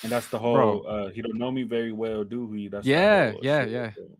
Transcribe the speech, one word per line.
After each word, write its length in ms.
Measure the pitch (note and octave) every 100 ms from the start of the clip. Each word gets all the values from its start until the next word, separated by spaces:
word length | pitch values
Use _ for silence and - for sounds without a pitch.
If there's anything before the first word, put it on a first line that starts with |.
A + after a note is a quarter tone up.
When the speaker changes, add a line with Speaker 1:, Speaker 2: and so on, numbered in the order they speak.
Speaker 1:
And 100 | A2+
that's 160 | A#2+ -
the 100 | A2+
Speaker 2:
Bro. 40 |
Speaker 1:
whole, 440 | A#2+ A#2 A2 G#2 -
uh, 220 | G#2 G2
"He 120 | G#2
don't 160 | A#2 A2
know 120 | B2
me 120 | C3
very 300 | A2+ A#2 A#2
well, 320 | G#2+ A2+ G#2+
do 280 | G#2 A#2+ A2+
he?" 160 | G#2 G2+
That's 180 | G2+ C3
the 20 |
Speaker 2:
Yeah, 400 | D#3+ G#3 G3 B2
Speaker 1:
whole 120 | G#2+
Speaker 2:
yeah, 180 | C3+ D3
Speaker 1:
shit 100 | A2+
Speaker 2:
yeah. 120 | B2
Speaker 1:
right 80 | A2+ G2+
there, 200 | E2+